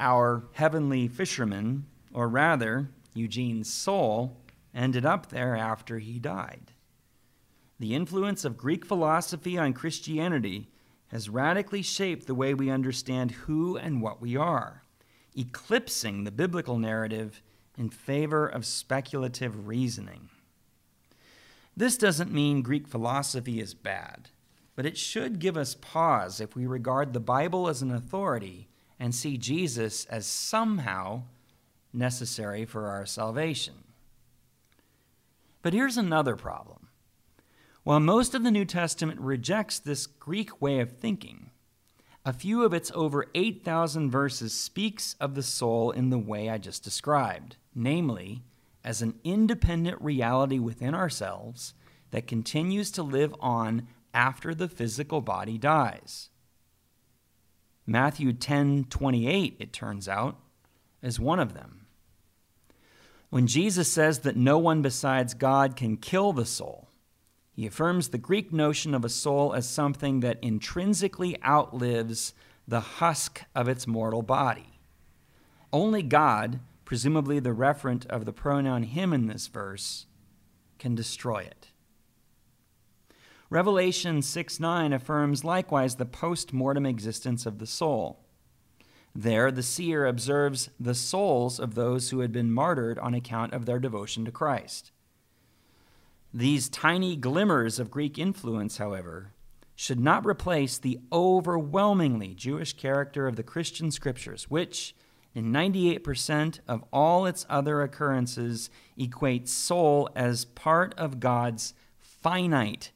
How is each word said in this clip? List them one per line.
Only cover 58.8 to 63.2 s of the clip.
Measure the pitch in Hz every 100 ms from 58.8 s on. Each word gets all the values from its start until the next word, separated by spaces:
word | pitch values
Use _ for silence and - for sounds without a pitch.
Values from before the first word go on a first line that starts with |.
twenty-eight, | 127 - 139 123 120 196 170 -
it | -
turns | - 110 101 95
out, | 98 127 - _ _ _ _ _ _
is | 127 120
one | 120 180
of | 123
them. | 87 60 - - _ _ _ _ _ _ _ _ _ _ _ - -